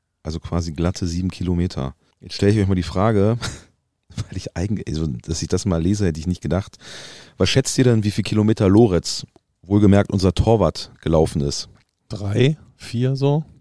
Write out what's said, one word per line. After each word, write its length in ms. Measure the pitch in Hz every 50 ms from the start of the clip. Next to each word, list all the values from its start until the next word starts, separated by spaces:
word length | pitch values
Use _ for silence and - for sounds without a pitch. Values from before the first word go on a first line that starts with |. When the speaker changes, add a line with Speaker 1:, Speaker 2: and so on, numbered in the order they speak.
| _ _ _ _
Speaker 1:
Also 180 | - 85 78 80
quasi 320 | - - 87 85 82 85
glatte 340 | 73 82 85 87 92 - 95
sieben 240 | 85 82 90 92 90
Kilometer. 640 | - - 87 90 90 87 87 90 - - 67 67 - _ _ _ _ _
Jetzt 140 | - - -
stelle 180 | - 101 101
ich 60 | 110 107
euch 100 | 98 92
mal 60 | 98
die 80 | 92
Frage, 560 | 85 - - 92 101 113 110 101 98 107 117 117 - - - - - _ _ _
<laughs> 480 | _ _ _ _ _ - - - 101 -
weil 80 | -
ich 200 | 95 - - -
eigentlich, 300 | 90 90 104 107 90 - -
also, 180 | 78 78 80
dass 360 | 76 62 - - - 82 -
ich 60 | - -
das 160 | - 92 -
mal 180 | 104 87 82
lese, 240 | 82 90 107 104 104
hätte 140 | 90 76 80
ich 60 | 78
nicht 140 | 87 90 -
gedacht. 340 | - 71 85 92 101 - - - - - - - - - - - - - _
Was 120 | - 95 -
schätzt 280 | - 135 127 - - -
ihr 60 | 127
denn, 200 | 123 117 110 101
wie 60 | 104
viel 140 | - - 107
Kilometer 440 | - 113 107 104 107 110 - 110 92
Loretz, 580 | 98 110 120 104 90 82 - - - - - - _ _ _ _ _ _
wohlgemerkt 500 | _ 87 101 104 104 98 98 101 101 -
unser 220 | - 98 90 92 -
Torwart, 580 | - - 107 113 107 92 78 - - - - - _
gelaufen 380 | - 80 80 78 80 78 - 82
ist? 280 | 69 71 - - - - - _ _ _ _ _ _ -
Speaker 2:
Drei, 480 | 104 95 104 101 104 113 123 143 160 - - - _
vier 400 | _ - - - 117 127 131 135
so? 280 | 131 139 143 143 160 156 - - _